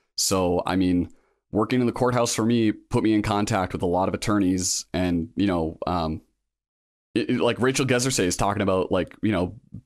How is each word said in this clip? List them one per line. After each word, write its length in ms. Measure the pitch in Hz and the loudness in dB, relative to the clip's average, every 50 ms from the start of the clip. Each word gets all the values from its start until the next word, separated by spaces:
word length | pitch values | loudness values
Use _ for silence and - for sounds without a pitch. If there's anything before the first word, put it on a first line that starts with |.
| _ _ - | _ _ -8
So, 460 | - - - 98 95 92 90 87 87 - | -4 -2 0 0 2 2 2 0 0 0
I 100 | - 90 | 0 0
mean, 340 | 95 92 92 90 87 87 - - - _ _ _ _ _ - - | 2 2 2 2 2 0 -2 -6 -20 _ _ _ _ _ -4 -2
working 280 | 101 110 110 131 127 | -2 0 0 0 0
in 60 | 123 | 0
the 60 | 117 110 | 0 0
courthouse 420 | - 127 123 123 123 120 117 - | 0 0 0 2 2 0 0 0
for 100 | - 113 | 0 0
me 280 | 113 120 120 110 110 104 | 2 2 2 2 2 0
put 320 | - - - - 120 - | -2 -6 -4 -2 0 2
me 80 | 110 110 | 2 2
in 100 | 107 104 | 2 2
contact 500 | 107 107 101 104 - 113 101 92 92 - | 2 0 0 0 0 0 0 0 -2 -4
with 100 | 87 - | -4 -2
a 40 | |
lot 220 | 90 87 90 95 98 | 0 0 0 0 0
of 60 | 92 | -2
attorneys, 720 | 101 - - 107 104 101 90 95 92 90 - - - - _ - | -4 -2 -2 0 2 2 2 2 0 0 -2 -4 -4 -6 _ -4
and, 360 | 90 90 90 87 85 82 82 - | -2 -2 0 0 -2 -4 -4 -4
you 100 | - 98 | -2 0
know, 320 | 101 90 87 82 80 82 - - | 0 0 0 -2 -4 -4 -6 -6
um, 360 | - 87 90 82 80 80 78 - _ _ _ _ _ _ _ _ _ _ _ _ _ _ _ _ _ - | -4 -2 -2 -2 -4 -6 -8 -10 _ _ _ _ _ _ _ _ _ _ _ _ _ _ _ _ _ -4
it, 160 | 117 117 - | -2 0 0
it, 100 | 127 120 | 0 0
like 200 | 90 120 117 110 | 2 0 0 2
Rachel 260 | 110 127 135 139 143 | 0 0 2 2 0
Gezersay 380 | 127 127 123 123 135 131 - 101 | 2 2 2 2 0 0 0 0
is 120 | 90 90 | 0 0
talking 260 | - 113 101 101 104 101 | 0 0 -2 0 0 0
about, 280 | 95 95 95 87 - | 0 2 0 0 0
like, 240 | - 92 85 - - - - | 0 -2 -2 -4 -6 -4 -2
you 80 | 107 | 0
know, 240 | 107 87 90 92 101 - _ _ - - - | 0 0 -2 -2 -4 -10 _ _ -20 -20 -12